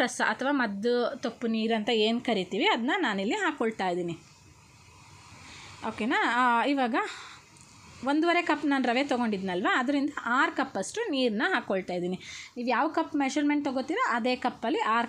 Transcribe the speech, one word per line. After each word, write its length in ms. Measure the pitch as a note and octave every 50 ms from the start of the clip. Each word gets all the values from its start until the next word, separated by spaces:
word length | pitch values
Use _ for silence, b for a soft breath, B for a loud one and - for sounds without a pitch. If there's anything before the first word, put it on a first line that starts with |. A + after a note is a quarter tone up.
| B3+
ರಸ 160 | A#3 - - A3+ - A3
ಅಥವಾ 180 | - B3+ C#4
ಮದ್ದು 440 | D4 C4+ A#3+ G#3+ G3+ G3 G#3+ A#3+ A#3+ A#3+ A#3+ - C#4 B3 -
ತೊಪ್ಪು 240 | A#3+ A#3+ - A#3+ A3+ A3+
ನೀರು 200 | A3 A3 A3+ A#3 G#3+
ಅಂತ 100 | G#3 B3+ A#3+ A3 G#3+
ಏನು 120 | A3 A#3 A#3+ -
ಕರಿತೀವಿ, 400 | B3 A3+ G3 F3+ - F#3+ G3+ D4+ A4 F4+
ಅದನ್ನ 180 | A#3+ A3+ C#4 F#4 G4+ D#4+
ನಾನಿಲ್ಲಿ 320 | A3+ G3+ F#3+ F#3+ A3+ F#4 G#4+ F#4+
ಹಾಕ್ಕೊಳ್ತಾ 440 | D#4+ D4+ - B3 A3+ A3 - G3 F#3 F3
ಇದ್ದೀನಿ. 240 | F3+ F3 E3+ D#3+ - - - - - - - - - - - - - - - - - - - - - - - - B B B B B B B B B - A3+
ಓಕೆನಾ? 300 | A3+ A#3+ G#3+ B3 E4+ G#4+ G4 B3+ A3+ A#3+
ಆ, 20 | B3+ A#3+ A#3 A#3 G#3+ C4+ C#4+
ಇವಾಗ 220 | C#4 B3+ A3+ A#3+ F4 G#4+ - B B B B B B B B - - - - - - - - - - A#3 C4
ಒಂದೂವರೆ 300 | C#4+ D#4 D#4+ E4+ E4+ F4 E4+ E4+
ಕಪ್ 140 | D4+ D4 D#4
ನಾನು 200 | C#4+ C#4 C4+ B3+ B3
ರವೆ 140 | A#3 B3+ C#4+ C#4+
ತೊಗೊಂಡಿದ್ನಲ್ವ, 560 | C4 A#3+ A#3+ A3 G#3+ F#3 F#3+ F#3+ F3+ F3+ A3+ F4 G4 C#4
ಅದರಿಂದ 320 | B3 C4 C#4+ C#4+ C4+ D4+ - - - A#3 A#3+ C4+
ಆರು 120 | D#4 E4+ E4 -
ಕಪ್ಪಷ್ಟು 420 | - - - G3+ F#3+ - - G#4+ A#4+ G#4
ನೀರನ್ನ 320 | D4 C4 B3+ A#3+ G#3 G#3+ D4+ F#4+ F#4
ಹಾಕ್ಕೊಳ್ತಾ 400 | B3 - - G3+ F#3+ F#3 - F3+ F3+
ಇದ್ದೀನಿ. 180 | F3 F3+ F#3 F3+ B B B B B B B
ನೀವು 140 | A#3+ A#3+ B3+ A#3
ಯಾವ 120 | A3+ C#4+ D#4+ C#4+
ಕಪ್ 180 | E4 D#4+ D#4+ - C#4+ C#4
ಮೆಷರ್ಮೆಂಟ್ 400 | C4 - D4+ D4 D4 D4 D4 C#4+
ತೊಗೋತೀರೋ 360 | C#4+ B3 C4 B3 - E4+ A#4 C5 - A3
ಅದೇ 200 | A#3+ A3+ B3+ B3+
ಕಪ್ಪಲ್ಲಿ 460 | B3 - A#3 A#3 - - A3+ D#4+ A#4 - G#3+ A3
ಆರು 120 | A#3 A#3